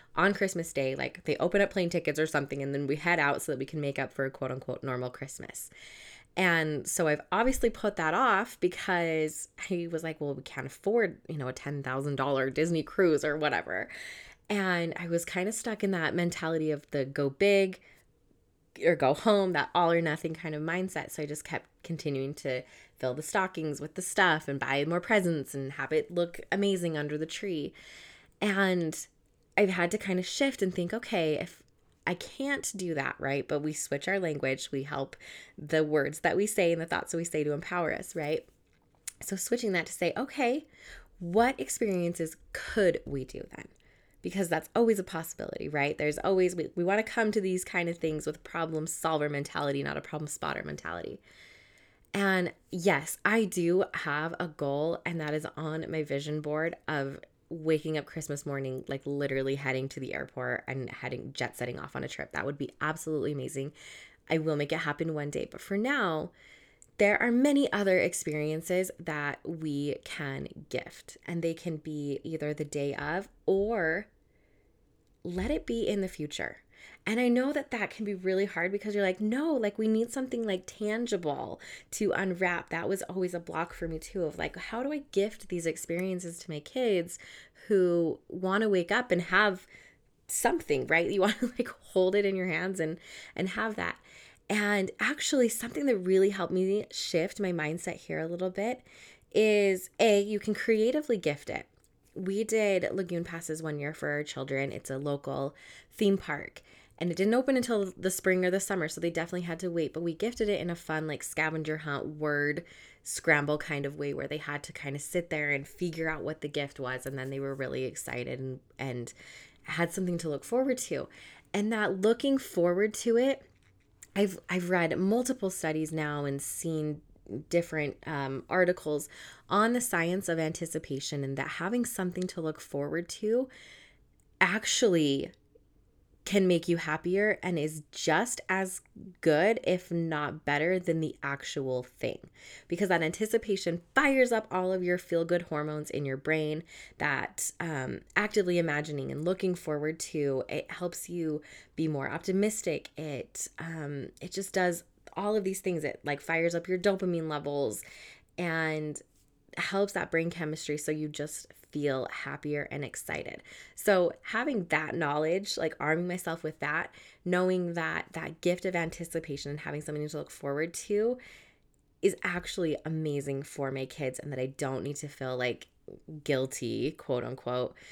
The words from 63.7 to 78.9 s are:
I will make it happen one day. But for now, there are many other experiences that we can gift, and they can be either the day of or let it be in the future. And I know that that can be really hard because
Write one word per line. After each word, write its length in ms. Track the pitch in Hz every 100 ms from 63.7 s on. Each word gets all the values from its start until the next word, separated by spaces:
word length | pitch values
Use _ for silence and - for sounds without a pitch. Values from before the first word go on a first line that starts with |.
| - - - - - -
I 100 | 160
will 160 | 156
make 180 | 147 147
it 60 | 151
happen 360 | 151 147 165
one 160 | 151 147
day. 180 | - -
But 100 | -
for 160 | - 202
now, 540 | 247 285 190 156 175 - - - - _ - -
there 220 | 202 -
are 120 | 240
many 400 | 240 277 285 277
other 260 | 202 196 185
experiences 920 | 175 - - 151 151 156 160 185 185 -
that 400 | 170 151 143 -
we 540 | - 165 156 143 143 -
can 440 | - - 143 135 139 - 147
gift, 480 | - - - - - -
and 160 | 170
they 120 | 165
can 240 | 165 175 156
be 420 | 156 151 143 135
either 320 | 160 160 151
the 100 | 151
day 300 | 147 147 143
of 340 | - 143 180 208 _ -
or 600 | 190 208 226 160 175 - _ _ _ _ _ _ _ _ _ _ _
let 260 | 180 175 208
it 160 | 320 -
be 220 | 233 -
in 140 | 202
the 60 | 190
future. 500 | - 151 - 71 - _ - - - -
And 120 | 226
I 100 | 247
know 240 | 240 269
that 180 | 294 277
that 200 | 233 196
can 140 | -
be 100 | 208
really 300 | 190 185 190
hard 280 | 196 170 180
because 220 | 202 214